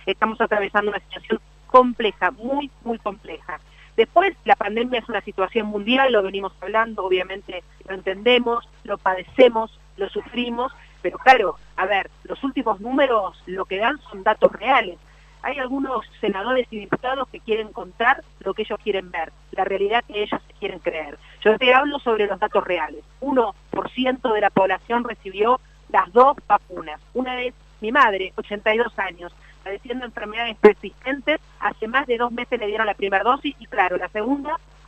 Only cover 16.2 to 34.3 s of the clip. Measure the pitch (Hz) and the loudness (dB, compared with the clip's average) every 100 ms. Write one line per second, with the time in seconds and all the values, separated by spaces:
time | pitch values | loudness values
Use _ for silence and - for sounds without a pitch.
16.2 | 208 190 220 254 233 214 202 - 254 269 | -4 -4 -2 -2 -2 -10 -4 -4 -2 -4
17.2 | 254 175 - 214 214 - 180 - 233 302 | -6 -10 -4 -4 -4 -12 -14 -2 0 0
18.2 | - - 190 202 214 208 214 190 180 170 | -4 -10 -8 -6 -6 -6 -4 -4 -6 -10
19.2 | 156 - - - 190 196 202 180 - 208 | -10 -12 -12 -6 -4 -2 0 0 -2 -6
20.2 | 208 - - - 196 180 170 156 147 - | -6 -6 -10 -10 -10 -6 -6 -6 -10 -16
21.2 | - - 208 214 254 254 294 285 247 220 | -20 -2 2 4 4 4 4 -2 -2 0
22.2 | 202 190 208 202 185 175 151 - - - | 0 -2 0 0 0 -2 -4 -10 -20 -10
23.2 | 269 262 220 - - 190 190 247 254 254 | 0 2 0 -4 -8 -6 -6 -2 -2 -2
24.2 | 247 214 196 196 190 185 - 240 240 214 | -2 2 2 4 2 0 -2 -2 -2 -10
25.2 | 196 190 226 254 - - - 196 180 208 | -12 0 2 2 -2 -20 0 0 4 6
26.2 | 269 285 - 202 - 175 156 151 - 240 | 6 4 2 0 0 -12 -12 -14 -8 -6
27.2 | 254 247 247 - - - 220 285 240 190 | -6 -6 -8 -10 -20 -8 0 4 4 2
28.2 | 185 - - 208 220 220 226 - 190 175 | -6 -10 -10 -4 0 0 -2 -4 -8 -8
29.2 | 175 - - - 190 196 254 254 240 226 | -16 -18 -20 -16 -12 -12 -10 -10 -10 -12
30.2 | 214 220 233 214 208 196 202 - 254 277 | -10 -6 -8 6 6 6 -2 -10 -6 -4
31.2 | 294 311 - - 208 - 220 262 285 233 | -2 -2 -4 -6 -6 -4 -2 -2 0 0
32.2 | 240 233 240 240 208 214 214 190 196 196 | -2 -4 -6 -4 -4 -2 -2 -2 -2 2
33.2 | 226 269 294 - 220 214 180 180 180 214 | 2 0 -2 -10 -6 0 0 0 -4 -4
34.2 | 226 | -2